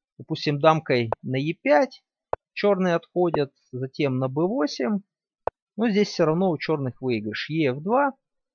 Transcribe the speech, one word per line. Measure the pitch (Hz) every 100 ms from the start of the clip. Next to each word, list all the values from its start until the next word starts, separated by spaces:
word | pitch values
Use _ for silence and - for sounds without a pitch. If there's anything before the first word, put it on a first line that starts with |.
| _ -
допустим, | 131 156 156 143
дамкой | 156 160 - 127 117 -
на | 127 131
Е | 147
пять. | 180 - 294 262 - _ _ _ - _
Черные | - 202 190 180 170
отходят, | - 180 175 160 139 _ _
затем | 127 131 - 143 127
на | 131
Б | 135 180
восемь. | 254 294 - 247 208 - _ _ _ - - _ -
Но | 233
здесь | 202 202
все | - 156
равно | 160 190
у | 156
черных | - 156 131 -
выигрыш. | 131 113 107 101 -
Е | 156 147
Ф | 131
два. | 170 254 285 277 _ _ _